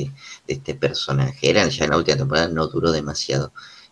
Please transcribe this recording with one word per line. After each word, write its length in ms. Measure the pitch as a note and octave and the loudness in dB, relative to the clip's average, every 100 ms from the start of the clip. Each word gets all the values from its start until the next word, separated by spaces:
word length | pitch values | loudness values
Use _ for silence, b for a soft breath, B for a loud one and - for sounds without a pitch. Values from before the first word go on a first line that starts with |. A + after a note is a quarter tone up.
| C#2 - B B - | -2 -8 B B -8
de 80 | C#2 | -8
este 200 | C#2 C#2 | -8 -4
personaje. 720 | C#2+ - - C#2 C2 - C#2 | -2 -2 -2 0 0 0 2
Era 160 | F#2+ E2+ | 4 2
ya 160 | C#2 D2+ | 2 2
en 60 | |
la 60 | D#2+ | 2
última 200 | E2 C#2 | 2 0
temporada, 320 | C#2 D2+ E2+ | 2 2 2
no 180 | D#2+ D#2 | 0 -2
duró 240 | - E2 | 0 2
demasiado. 640 | D#2 D2 - - C2+ D2+ - B B B | 2 -2 -6 -2 -2 -2 -8 B B B